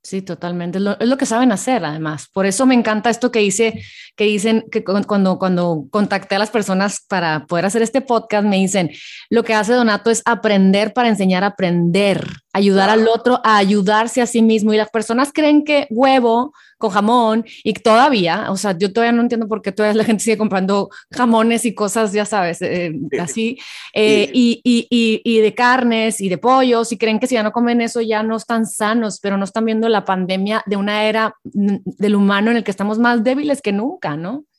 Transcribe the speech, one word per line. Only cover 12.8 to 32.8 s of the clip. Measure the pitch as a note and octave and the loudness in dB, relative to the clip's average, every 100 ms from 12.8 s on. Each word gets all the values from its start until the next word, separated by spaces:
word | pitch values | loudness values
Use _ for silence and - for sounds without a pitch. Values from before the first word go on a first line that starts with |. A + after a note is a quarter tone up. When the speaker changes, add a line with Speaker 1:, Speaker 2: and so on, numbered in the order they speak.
| F#3+ | 4
Speaker 1:
al | A3 | 2
Speaker 2:
Claro. | A3+ | 2
Speaker 1:
otro | A3+ A#3+ B3 | 2 2 0
a | A3 G#3+ | 2 2
ayudarse | G3 G#3 F#3+ G#3+ A#3 - | 4 2 2 0 0 -2
a | A#3 | -2
sí | A#3 | 2
mismo". | A3+ A3 G#3+ | 2 2 2
Y | G#3+ | 0
las | G#3+ | 0
personas | A3+ G#3+ A#3 C#4+ | -4 -4 -2 -2
creen | D4+ D4+ D4 | 0 4 4
que | D4 D4 - | 2 0 0
huevo | A3 C4+ C4+ A#3 A3+ C4 _ _ _ | 0 2 4 2 0 -2 _ _ _
con | A3+ | -2
jamón | G3 G#3 B3 A3+ A3 A3 - | 0 2 2 2 0 -4 -8
y | - | -6
todavía, | G#3 - A3 C#4 B3 E3+ E3+ - | -2 4 4 4 4 0 -2 -4
o | F#3+ | -4
sea, | G#3 F3 | -4 -2
yo | G3 | -2
todavía | G3 A#3 | 0 0
no | A#3+ | 2
entiendo | A#3 A#3 A3+ | 0 -2 -4
por | A3 | -6
qué | G#3 | -6
todavía | F#3+ G#3+ G#3+ | -2 0 2
la | |
gente | A3 G#3+ | 0 0
sigue | - G#3+ | 0 -2
comprando | G#3+ F#3+ F#3+ G3+ G3+ - - | 0 0 0 0 -2 -10 -16
jamones | - B3 A3+ A3+ A#3 | -2 2 4 2 0
y | A#3 | -2
cosas, | F#3+ G#3 A3+ A3 | -2 -4 -2 -2
ya | G3+ | -2
sabes, | G3+ G#3+ F3 F3 | -2 -2 -2 -4
eh, | F3+ F3 F3 D#3+ D#3+ | -6 -4 -6 -6 -6
Speaker 2:
Sí. | C3 | -6
Speaker 1:
así, | E3+ - A3+ C4 - - - | -6 -4 -4 -6 -14 -18 -8
eh, | - G#3+ G#3+ - | 0 2 4 2
Speaker 2:
Y | - A#3+ A#3 | 2 2 2
Speaker 1:
y, | B3 A#3 - | 2 0 2
y, | A#3+ A3+ A3 | 0 2 0
y, | - A3+ | 0 2
y | |
de | G#3+ G#3 | 2 2
carnes | B3 B3+ B3 A3+ A3 A3 | 2 2 2 0 -2 -2
y | G3 | -4
de | F3+ | -2
pollos, | A#3+ C4 C4 A#3 A3+ | 2 4 4 2 0
y | G#3+ | -2
creen | A3+ A3 | -2 0
que | B3+ | 0
si | |
ya | B3 | 0
no | G#3+ | -2
comen | A#3 A#3+ A#3+ | 0 0 0
eso | A#3 A#3+ | 0 -2
ya | A3+ G#3+ | -2 -2
no | A3 A3+ | -2 -4
están | - A3+ | -4 -2
sanos, | A3+ - G#3 A#3 A3 G3 | -2 -2 -2 0 -2 -4
pero | G3+ G3 | -4 -2
no | |
están | G3 A3 | -2 -2
viendo | A3+ A3 A3+ | -2 0 2
la | G#3+ | 0
pandemia | G3 F#3 F#3 F#3+ G3 G#3+ - | 0 -2 -2 -2 -2 -4 -2
de | G3+ | -4
una | G3+ G#3 G#3+ | -2 0 0
era, | G#3+ A3 - - | 0 -2 -4 -10
mm, | G3+ G3+ G3 | -2 -2 -2
del | F#3+ - G#3 | -6 -4 0
humano | G#3 G3 G3+ G#3+ | 2 2 2 2
en | A#3 | 0
el | |
que | A3 | -2
estamos | F#3+ | -4